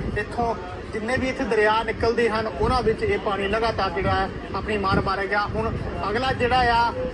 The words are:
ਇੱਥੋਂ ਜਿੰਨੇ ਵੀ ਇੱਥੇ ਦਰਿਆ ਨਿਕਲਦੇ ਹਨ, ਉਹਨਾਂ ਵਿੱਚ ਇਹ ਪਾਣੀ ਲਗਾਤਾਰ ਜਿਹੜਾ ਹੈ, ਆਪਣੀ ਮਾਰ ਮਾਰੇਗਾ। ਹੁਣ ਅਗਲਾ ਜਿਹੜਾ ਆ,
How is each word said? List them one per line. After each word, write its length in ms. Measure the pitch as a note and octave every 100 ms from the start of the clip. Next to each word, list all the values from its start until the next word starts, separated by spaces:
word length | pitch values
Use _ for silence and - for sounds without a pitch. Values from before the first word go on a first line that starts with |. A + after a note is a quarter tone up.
| - G3+
ਇੱਥੋਂ 360 | A3 A#3+ A#3 G#3 - - -
ਜਿੰਨੇ 240 | A3 A3 B3+
ਵੀ 120 | C4
ਇੱਥੇ 160 | B3
ਦਰਿਆ 380 | A3 A3 G#3+ A3
ਨਿਕਲਦੇ 460 | A3 - A#3 A#3 A3+
ਹਨ, 160 | A3 A3
ਉਹਨਾਂ 360 | - A3+ B3+
ਵਿੱਚ 200 | A3 A3
ਇਹ 160 | G#3 G3+
ਪਾਣੀ 300 | G#3+ G3 G3
ਲਗਾਤਾਰ 420 | A3 A3+ G#3 F#3+
ਜਿਹੜਾ 240 | F#3+ F#3+
ਹੈ, 140 | F#3+ F#3+ - -
ਆਪਣੀ 240 | F#3+ G3 G#3
ਮਾਰ 220 | F#3+ G3
ਮਾਰੇਗਾ। 460 | G3 F#3+ G3 G#3 G3+
ਹੁਣ 300 | G#3 A3 - - - -
ਅਗਲਾ 220 | A3+ C4
ਜਿਹੜਾ 300 | B3 A#3+ B3+ A#3+
ਆ, 220 | A#3 A#3 A#3+ B3+